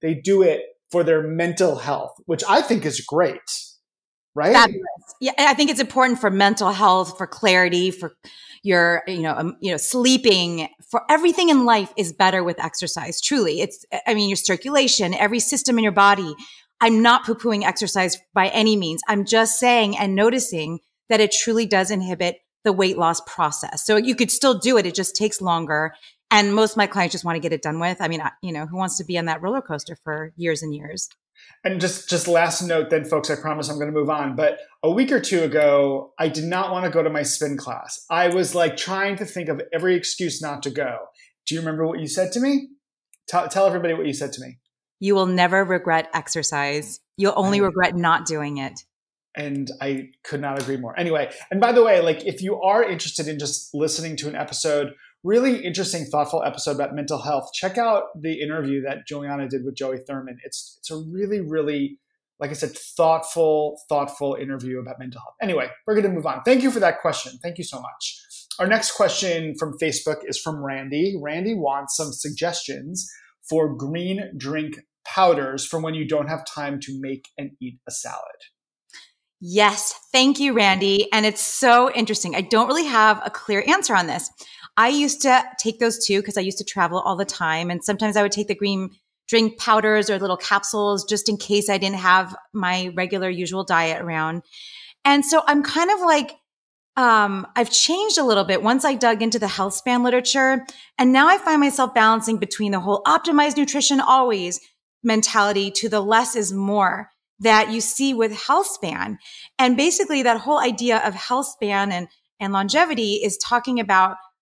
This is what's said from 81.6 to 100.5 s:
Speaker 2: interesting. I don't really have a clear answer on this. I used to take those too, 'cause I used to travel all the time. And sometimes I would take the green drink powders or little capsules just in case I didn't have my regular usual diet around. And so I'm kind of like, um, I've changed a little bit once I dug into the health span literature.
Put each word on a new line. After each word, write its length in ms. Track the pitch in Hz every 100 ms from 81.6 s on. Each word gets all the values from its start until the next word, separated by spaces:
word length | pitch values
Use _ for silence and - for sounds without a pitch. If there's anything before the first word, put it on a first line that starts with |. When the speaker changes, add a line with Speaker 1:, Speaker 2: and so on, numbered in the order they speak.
| 254 240 254
Speaker 2:
interesting. 420 | 233 220 214 175
I 60 | 160
don't 260 | 190 220 240
really 200 | 294 302
have 360 | 233 214 208
a 60 | -
clear 320 | - - 202 233
answer 260 | 370 -
on 140 | 202 170
this. 220 | 170 - _ - - - -
I 120 | 233
used 340 | 294 285 -
to 220 | 269 254 247 -
take 200 | 226 220
those 260 | 233 233
too, 160 | - 196
'cause 140 | 202 208
I 40 |
used 180 | 185 190
to 60 |
travel 340 | 208 196 170 180
all 180 | - 180
the 80 |
time. 460 | 196 - 165 160 175
And 140 | 175
sometimes 320 | - 202 214 208
I 60 |
would 100 | 202
take 160 | 202 208
the 60 |
green 360 | 202 202 196 190 _ _ _ -
drink 300 | 226 220 220
powders 520 | - 220 214 214 208
or 80 | 196
little 180 | 190 180
capsules 680 | - 202 - 214 208 202
just 240 | - 208 226
in 80 | 208
case 320 | - 208 202
I 100 | 196
didn't 200 | 196 196
have 360 | 185 185 180 190 _
my 400 | 208 180 185 185 175
regular 320 | 185 196 185
usual 340 | 180 175 185
diet 400 | 190 170 165 165
around. 400 | 170 160 160 170 - - - - - -
And 200 | 277 285
so 180 | 285 320 -
I'm 160 | 294
kind 280 | 294 302 349
of 100 | 403
like, 320 | 359 302 269 - _ _ _ _ _ -
um, 500 | 247 220 208 196 180
I've 160 | - 226
changed 460 | - - 349 427 403
a 80 |
little 200 | 262 208
bit 180 | 185 185
once 200 | 208 262
I 120 | 311
dug 280 | 240 240 214
into 160 | 226 220
the 100 | 202
health 260 | - 196
span 280 | - - 247
literature. 640 | 247 247 247 277 262